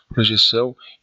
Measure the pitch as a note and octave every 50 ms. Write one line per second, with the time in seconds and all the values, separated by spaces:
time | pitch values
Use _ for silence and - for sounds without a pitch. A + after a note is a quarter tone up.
0 | _ _ - B2 A2+ G#2+ A2 G#2 - - - A2+ B2 B2+ B2+ - - - - _